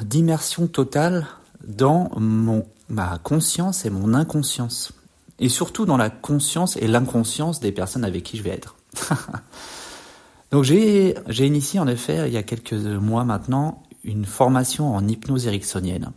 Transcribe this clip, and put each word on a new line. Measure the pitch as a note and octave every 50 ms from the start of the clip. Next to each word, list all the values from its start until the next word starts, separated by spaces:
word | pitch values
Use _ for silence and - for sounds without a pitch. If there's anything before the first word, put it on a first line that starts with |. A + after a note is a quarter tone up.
| A2
d'immersion | G2+ A#2 D#3 E3 E3 D#3+ D#3 - - - - E3+
totale | E3+ - - C3 C3 - D3 D#3 F3 F3+ F3 D3+ - - - - _ - - -
dans | A2 G#2 G#2 C3 C#3 D#3 F3 - - -
mon, | - A2 A2 A2 A2 A2+ A2+ A2 A2 G2 - - _ _ -
ma | A2+ G#2+ F#2 F2+ F2 E2
conscience | - - D3 D#3+ D#3 - - - F3 F#3+ F#3 - -
et | A2
mon | G2 F#2+ G2 A2 A2+
inconscience. | C3+ D#3+ D#3+ - D3+ C#3+ - - - B2 A#2 - - - - - - _ _ _ _ _ - _ - C3
Et | B2+
surtout | B2 - F3 - - - A3
dans | F3+ C#3
la | B2 A2 A2
conscience | - - - - D3 C#3+ C#3 - - D#3+ F3+ F#3 -
et | - A#2
l'inconscience | A2 A#2 A#2+ C3 B2+ - A#2 A2+ A2+ - - D3+ E3+ E3 -
des | A#2+ G2+ G2
personnes | - F#2 F#2+ - C3 A#2
avec | G2 F2+ F2+ E2+
qui | - -
je | A2 G2+
vais | G#2+
être. | F#2+ - - - - _ _ _ - - - - - - - - - - - - - -
<laughs> | - - - - - - - - - - - - - - _ _ _ _
Donc | C#3+ C#3+ C3+
j'ai, | B2+ D#3 G3+ A3 G#3+ G#3 G3 F#3+ F#3 - - - -
j'ai | - A#2 C3+
initié | C#3+ D3 D3 C#3 - - G3
en | E3
effet, | C3 A#2+ A#2 - - D3+ E3 D#3 D3
il | A#2+
y |
a | A2 G2+
quelques | - A#2+ A2+ - - A2
mois | G#2 G#2 G#2+ G#2 G2 G2+ G#2+ A2+ A#2 B2
maintenant, | A#2+ G#2+ G2 - B2+ C3 C3+ D3 D#3+ - - - _ - - -
une | - G#2 G#2+ G#2
formation | G2 - - C3+ B2 C3 B2+ B2+ - - - D3+ C#3+ A2
en | G2 G2 G#2
hypnose | A2+ A2 - C3+ C3+ B2+ A#2+
ericksonienne. | A#2 G2+ G2 - - - F#2+ F2+ F2+ F2+ E2+ - - -